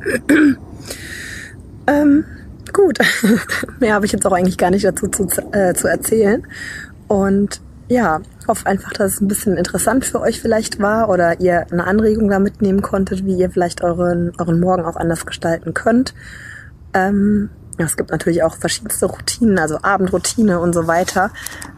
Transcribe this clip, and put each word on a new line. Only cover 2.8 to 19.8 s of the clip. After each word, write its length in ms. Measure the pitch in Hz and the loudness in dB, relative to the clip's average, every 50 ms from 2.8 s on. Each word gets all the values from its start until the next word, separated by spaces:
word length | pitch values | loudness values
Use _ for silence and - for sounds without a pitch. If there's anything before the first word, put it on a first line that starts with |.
| 403 349 220 - 233 - - - - 202 240 196 | 4 4 4 2 2 2 2 2 2 4 4 2
<laughs> 420 | - - - - - - - - | 2 -2 -6 -6 -6 -8 -4 -2
mehr 140 | 262 214 214 | 0 2 2
habe 120 | 208 208 | 2 2
ich 60 | 202 - | 0 -2
jetzt 120 | 196 - | 0 2
auch 80 | 202 190 | 2 2
eigentlich 260 | 175 185 185 175 - | 4 2 2 2 2
gar 120 | 196 175 | 2 2
nicht 140 | 185 202 202 | 2 2 2
dazu 240 | 190 180 - - 185 | 0 0 0 -4 -4
zu, 180 | - - 196 175 - - - - | -2 -2 -2 -2 -2 -4 -4 -2
äh, 240 | - 208 196 180 170 | 0 0 2 2 0
zu 140 | - - 175 | 0 0 0
erzählen. 580 | 165 175 - - 220 226 208 196 220 311 - - - - - - - - - - - - - - | -2 -2 0 0 2 4 4 4 2 2 -2 -6 -14 -14 -14 -14 -12 -14 -16 -16 -18 -20 -4 0
Und 520 | - 196 196 196 196 196 202 202 - - - - - - - - | 0 2 2 2 2 2 2 0 -2 -8 -14 -20 -20 -20 -4 0
ja, 300 | 247 247 220 170 156 156 - - - - - | 0 2 2 2 0 -2 -4 -8 -16 -8 -4
hoffe 200 | - 220 - - | -2 -2 -2 0
einfach, 260 | 185 190 185 - - - | -2 -2 -2 -4 -8 -4
dass 220 | - 208 190 - | -2 -2 -2 0
es 60 | - | 0
ein 60 | 208 | -2
bisschen 300 | 190 208 - - 208 180 | -2 -2 -2 -2 -2 0
interessant 480 | 170 180 - - 175 - 226 226 269 254 | 0 -2 -2 -2 -2 0 2 2 2 0
für 160 | - - 233 | 0 -4 -2
euch 200 | - 214 226 - | -2 -2 -2 -2
vielleicht 380 | - 233 220 220 214 - - - | -2 0 0 0 0 -2 -4 -2
war 300 | 196 202 214 226 226 208 | 0 0 2 2 2 2
oder 320 | 185 175 175 170 165 - | 2 2 2 2 2 2
ihr 260 | 185 180 175 170 156 - 175 | 2 2 2 2 0 0 -2
eine 120 | 175 175 | -2 0
Anregung 460 | 180 196 214 220 214 214 220 226 202 | 0 2 2 2 2 2 2 2 2
da 80 | 202 190 | 4 2
mitnehmen 440 | 196 202 - - 214 196 190 196 196 | 2 0 0 0 0 2 2 0 0
konntet, 440 | - - 196 190 - 202 185 190 | 0 0 -2 0 -2 -2 -4 -2
wie 80 | 190 185 | -2 2
ihr 160 | 180 180 185 | 2 2 0
vielleicht 320 | - 190 180 175 - - - | 2 0 -2 -2 -2 -2 -2
euren, 500 | 175 170 175 175 175 175 170 175 175 175 - | -2 0 0 0 0 2 0 0 -2 -2 -4
euren 220 | 175 170 165 170 | -2 0 2 2
Morgen 240 | 175 185 185 180 160 | 4 2 2 2 0
auch 100 | 170 165 | -4 -4
anders 320 | - 165 165 165 160 - | -2 -2 -2 -2 -2 -4
gestalten 480 | - - - - 170 165 165 - 165 - | -10 -10 -4 -2 -2 -2 -2 -4 -6 -6
könnt. 400 | - - 226 226 247 262 - - - - - - - - - - - - - - - - - - | -2 0 2 2 2 2 0 -4 -12 -18 -18 -18 -18 -18 -18 -18 -18 -18 -20 -20 -20 -18 -4 0
Ähm, 560 | 190 185 196 202 202 202 208 208 208 202 214 - - - - - - | 0 2 2 2 2 2 2 2 2 0 -2 -6 -14 -18 -16 -4 -4
ja, 60 | 165 | -2
es 100 | 156 - | -2 -2
gibt 160 | - - - - | -4 -4 -4 -4
natürlich 320 | 156 - 180 170 165 160 | -2 0 0 2 2 2
auch 120 | 160 - | 0 0
verschiedenste 500 | - - 170 - - 220 214 - - - | -2 -4 -4 -4 -4 -6 -8 -4 -2 -2
Routinen, 520 | 185 - - - - - - 240 220 196 180 | -2 -2 -4 -8 -8 -2 0 2 4 4 4
also 200 | 156 151 156 - | 2 0 -2 -2